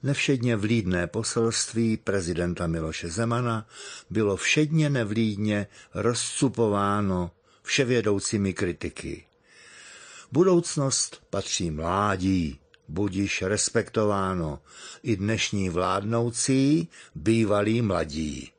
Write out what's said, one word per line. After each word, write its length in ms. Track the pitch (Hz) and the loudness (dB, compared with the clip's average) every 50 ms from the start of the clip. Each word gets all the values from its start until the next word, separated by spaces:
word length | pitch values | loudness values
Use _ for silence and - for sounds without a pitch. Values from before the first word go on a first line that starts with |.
| - | -2
Nevšedně 520 | 131 143 - - - 143 127 113 123 117 | -2 -2 0 2 2 2 2 2 0 0
vlídné 520 | 107 95 107 117 117 101 90 92 87 87 82 | 0 2 2 2 2 2 2 0 0 0 -2
poselství 880 | - 107 113 - - 120 113 113 113 - - - - 113 117 113 110 110 | -2 -4 -4 -2 0 0 0 2 0 0 -4 -4 -2 0 0 2 0 -2
prezidenta 680 | _ - 98 101 87 82 90 80 87 87 87 80 87 85 | _ -2 -2 -2 0 -2 -2 -2 0 -2 -2 -2 -2 -2
Miloše 420 | 82 82 80 80 78 - - 85 | -2 -2 -4 -4 -6 -6 -8 -8
Zemana 580 | 82 98 117 117 117 120 123 120 113 110 107 _ - - - - - - - _ | -4 -4 -2 0 0 0 0 -2 -2 -4 -6 _ -18 -18 -18 -16 -16 -18 -14 _
bylo 260 | - 110 110 104 98 92 | 0 2 2 2 2 0
všedně 520 | - - - 156 156 147 156 160 156 147 | 0 0 2 2 2 2 4 2 2 4
nevlídně 800 | 143 127 117 101 107 110 113 110 104 101 107 107 104 104 101 - - - - - _ | 2 0 0 0 0 0 0 0 0 0 0 0 0 0 -2 -4 -10 -20 -20 -10 _
rozcupováno 1400 | 90 101 113 120 120 - - - - - 131 - - 117 107 104 101 101 101 101 104 104 98 95 90 87 85 - _ _ _ _ _ _ | -2 0 0 0 0 -4 -6 -2 0 0 0 2 2 2 2 2 2 2 2 2 2 0 0 0 0 -2 -4 -6 _ _ _ _ _ _
vševědoucími 880 | - - - 139 120 127 120 104 107 104 98 - - - 107 98 98 90 | -4 0 0 2 2 2 2 2 2 0 0 0 -2 0 0 0 0 0
kritiky. 720 | - 104 90 85 - - 82 - - - 71 73 - - _ _ _ _ _ _ - - - - - - - - - - - - - - - | -2 -2 -4 -4 -4 -8 -10 -8 -8 -10 -10 -10 -10 -14 _ _ _ _ _ _ -20 -20 -20 -20 -20 -20 -20 -20 -20 -20 -20 -20 -20 -18 -4
Budoucnost 920 | - 135 180 190 180 170 170 - - - 143 135 120 - - - - - _ _ | 2 4 4 6 6 4 2 0 -2 0 0 0 0 0 -2 -4 -8 -16 _ _
patří 420 | - 98 98 - - - 92 85 | -6 -6 -4 -4 -4 -2 -2 -2
mládí, 880 | 78 76 80 85 90 98 104 104 98 92 90 95 95 92 85 76 69 69 _ _ _ _ _ - | -2 -2 -2 0 2 2 2 2 0 0 2 2 2 2 0 -2 -4 -8 _ _ _ _ _ -10
budiž 540 | 78 85 104 101 90 95 101 98 - - | -4 -2 -2 -2 0 -2 -2 -2 -2 -2
respektováno, 1160 | 95 92 104 101 - - - 117 101 - _ 113 107 104 104 98 95 95 95 90 82 78 73 71 _ - - - - - - - - | 0 0 0 0 -2 0 0 -2 -2 0 _ 0 2 2 2 0 0 0 -2 -2 -2 -4 -6 -8 _ -20 -20 -20 -20 -18 -20 -12 -4
i 120 | 131 113 | -2 -2
dnešní 540 | 92 98 104 113 104 - - - 101 98 92 | 0 0 -2 0 0 -2 -2 -2 -2 -2 0
vládnoucí, 1200 | 85 87 90 92 92 98 98 - 113 117 117 120 117 - - - 131 131 135 139 147 165 165 - - - - - _ | 0 0 0 0 0 -2 -2 0 0 0 0 0 -2 -4 0 2 2 4 4 4 4 2 0 -4 -10 -20 -20 -18 _
bývalí 680 | 76 76 104 113 113 113 101 104 104 104 107 110 117 | -4 0 2 4 4 4 2 2 2 2 2 2 2
mladí. 680 | 120 104 95 87 80 78 73 78 80 76 71 65 65 - _ | 2 2 2 0 0 -2 -4 -6 -6 -6 -6 -8 -12 -16 _